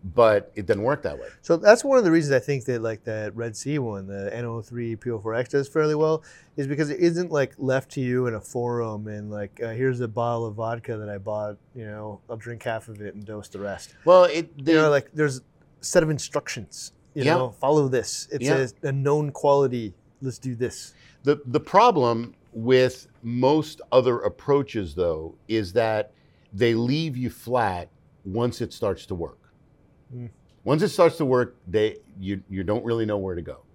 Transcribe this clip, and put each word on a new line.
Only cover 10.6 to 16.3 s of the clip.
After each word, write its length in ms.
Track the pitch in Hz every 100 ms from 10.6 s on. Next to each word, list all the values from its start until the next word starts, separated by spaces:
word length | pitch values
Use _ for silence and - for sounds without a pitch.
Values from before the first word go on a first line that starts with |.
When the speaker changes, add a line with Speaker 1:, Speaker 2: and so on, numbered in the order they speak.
| 113 117 - 113
Speaker 2:
that 100 | 104
I 80 | 101
bought, 400 | 98 107 107 104 _
you 120 | 127 110
know, 340 | 107 107 107 -
I'll 80 | 113
drink 260 | 117 117
half 260 | 123 113 110
of 120 | 104
it 140 | 101
and 100 | 92
dose 240 | 104 107 98
the 120 | 98
rest." 340 | 101 92 - _
Speaker 1:
Well, 200 | - 180
it, 280 | 175 151 165 143
Speaker 2:
You 160 | 139
know, 80 | 160
Speaker 1:
the 80 | 156
Speaker 2:
like, 220 | 143 131
there's 240 | 147 151 131
a 40 | _ _ _ _
set 220 | - 185
of 80 | 160
instructions, 840 | 151 -